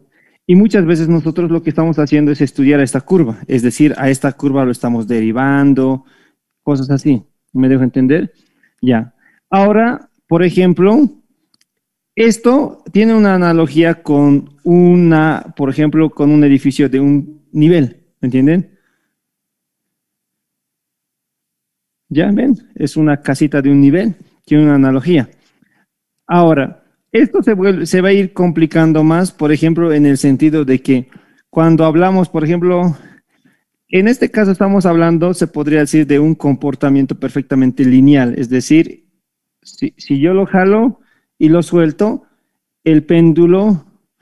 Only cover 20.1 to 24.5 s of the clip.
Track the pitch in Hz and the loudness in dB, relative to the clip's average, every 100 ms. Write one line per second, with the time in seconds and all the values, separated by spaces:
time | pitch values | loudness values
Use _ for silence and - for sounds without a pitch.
20.1 | _ _ _ _ _ _ _ _ _ _ | _ _ _ _ _ _ _ _ _ _
21.1 | _ _ _ _ _ _ _ _ _ - | _ _ _ _ _ _ _ _ _ -8
22.1 | 139 196 202 262 240 - - 143 - 151 | -4 -2 -2 -2 -4 -6 -10 -8 -2 -2
23.1 | 143 - 135 147 147 135 139 139 160 220 | -2 -4 -4 -2 -2 0 2 2 2 -2
24.1 | 175 _ _ - | -6 _ _ -2